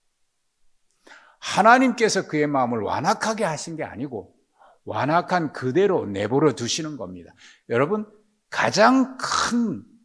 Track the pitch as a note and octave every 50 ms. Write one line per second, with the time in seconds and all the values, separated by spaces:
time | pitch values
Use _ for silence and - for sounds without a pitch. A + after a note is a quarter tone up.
0 | _ _ _ _ _ _ _ _ _ _ _ _ _ _ _ _ _ _ _ _
1 | _ - - - - _ _ _ - - - E3+ G3 A3 A#3+ B3+ C4 B3+ A3+ -
2 | A#3 G#3 - F#3+ - - - D3+ D3 D3 D3 C3+ B2+ A#2 A#2+ A2+ G2+ F#2 F2+ G#2
3 | C3 F3+ G#3+ G#3 - G#3+ A3+ G#3 G#3+ E3+ D#3 C#3+ - E3+ E3 D#3 C#3+ F#2+ E2+ G2
4 | C3 D3 B2+ G#2 F2+ - _ _ _ _ _ _ _ - _ _ _ G2+ G2+ A2
5 | A#2+ C#3 D#3+ F3 F3 F3 F#3 F3+ E3 C3+ - - C3 B2+ B2+ E3+ G3 G3+ F#3 C#3
6 | G#2 G2+ G2+ G2 G#2 G#2 B2 C#3 D#3 D3+ A#2+ G#2 A#2+ A#2 - - D#3+ D#3 D3+ B2+
7 | G2+ F2+ F#2 F2 E2 - - _ - - - _ _ - A#2 A#2+ C#3 D#3 G#3 G#3+
8 | G#3+ - - _ _ _ _ _ _ _ - - - - - F3+ G#3+ A#3+ C4 C4+
9 | B3+ - - - - - - - - - A#3 A#3+ A#3+ G#3+ D3+ G#2 - - _ _